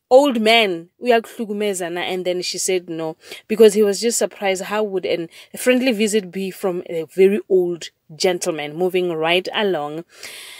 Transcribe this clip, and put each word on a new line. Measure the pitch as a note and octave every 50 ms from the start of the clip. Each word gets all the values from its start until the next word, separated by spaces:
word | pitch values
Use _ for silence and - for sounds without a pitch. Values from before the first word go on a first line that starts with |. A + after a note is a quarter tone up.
| _ -
old | B3 C4 D4 D4 A3+ A#3
man | G#3+ G#3+ A3+ A#3 A3 G3 F3 E3 E3+ F3 _ -
uyakuhlukumeza | - B3 A#3 A#3 A3+ - - - A#3 G3 G#3 G#3 G#3 G#3 G3 F3 F3+ E3
na, | E3+ F3
and | E3 A#2 F#3 F#3 F3
then | F3+ F3+ F3+
she | F3 - - F3
said | - - F#3 F3+ F3+ F3+
no, | E3 D#3+ D#3+ D#3+ D#3+ - - - - - - -
because | G#3+ G3+ A3+ G#3+ F#3
he | G#3+
was | G#3+ G3+ G3 F3+
just | G#3 A#3 A3+ -
surprised | A3 F#3 - - G#3 F#3+ F#3+ F3+
how | F#3 F3 G#3 G#3+
would | G#3+ G3+ F#3+ F#3 -
an, | - - E3+ E3 E3 - - - _
a | - -
friendly | - B3+ B3+ B3 B3 C4
visit | G#3+ G3 A3 G#3 G3+ A3 F#3 F3
be | E3+ F#3+ G3 F#3
from | E3+ - - F#3+ F3 F3+ -
a | - E3+ E3 D#3+
very | - - F3+ F#3+ G3 G3+ A3 - -
old | F#3+ F#3 F3+ F3 F3 D#3+ - - _ _ _ - D#3+
gentleman. | D3 - F#3 F3+ F3+ - F3+ E3 D3+ D3 D3 D3
Moving | E3 F#3 F#3 F3+ F#3 F3+ F3
right | E3 D#3 D#3 E3 F3 F#3 F#3 -
along. | - G3 G#3+ G3 F3+ D3+ D3 D3 D3+ D#3+ E3+ _ - - - - - - - - -